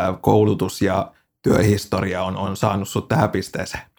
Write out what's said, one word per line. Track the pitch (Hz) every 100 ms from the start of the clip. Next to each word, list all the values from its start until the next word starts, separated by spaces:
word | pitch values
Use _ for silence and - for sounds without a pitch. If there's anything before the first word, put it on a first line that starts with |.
| 92 90
koulutus | 104 107 107 95 92 -
ja | 95 95 - _ _ _
työhistoria | - - 107 104 - 95 95 90
on, | 92 95
on | 98 95
saanut | 110 98 95
sut | 104 -
tähän | 113 107
pisteeseen? | 92 - - - - -